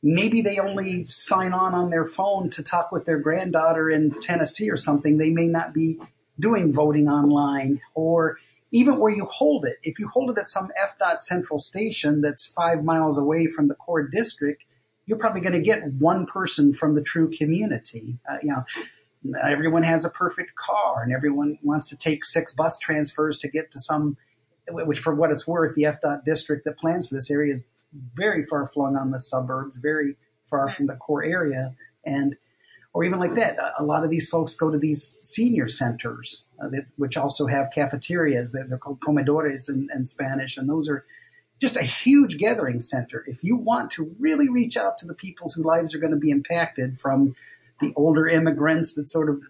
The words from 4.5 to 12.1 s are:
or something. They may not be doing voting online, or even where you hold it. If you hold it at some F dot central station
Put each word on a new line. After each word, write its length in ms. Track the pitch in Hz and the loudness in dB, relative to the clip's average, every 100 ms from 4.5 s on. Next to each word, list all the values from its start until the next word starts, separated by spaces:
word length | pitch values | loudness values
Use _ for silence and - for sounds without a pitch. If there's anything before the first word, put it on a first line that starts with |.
| - 214 | 0 -2
or 60 | 180 | -2
something. 420 | - 147 147 156 | 0 2 4 4
They 100 | 156 | 4
may 160 | 165 170 | 2 2
not 260 | 165 - | 0 -2
be 280 | 156 160 165 - _ _ - | 0 0 -2 -10 _ _ -2
doing 340 | 202 226 165 | 0 4 2
voting 340 | 139 151 151 147 | 4 4 4 4
online, 720 | 147 143 143 143 139 135 139 - | 4 4 4 2 0 -2 -4 -4
or 460 | 156 160 170 160 - _ _ _ | -2 2 4 2 -2 _ _ _
even 260 | 233 254 247 | 4 6 6
where 120 | 214 | 4
you 140 | 208 180 | 2 -4
hold 360 | - 294 285 139 | 2 2 2 -2
it. 120 | - | -6
If 160 | - - | -8 -8
you 80 | 208 | -2
hold 220 | 247 262 | -2 0
it 60 | 208 | -2
at 100 | 196 | -2
some 240 | 196 190 185 | -4 -4 -4
F 160 | 196 - | -4 -2
dot 220 | 185 165 | -2 0
central 400 | - 180 180 151 | -2 -2 -2 -2
station 640 | - 185 220 - 151 | -2 -2 -4 -2 0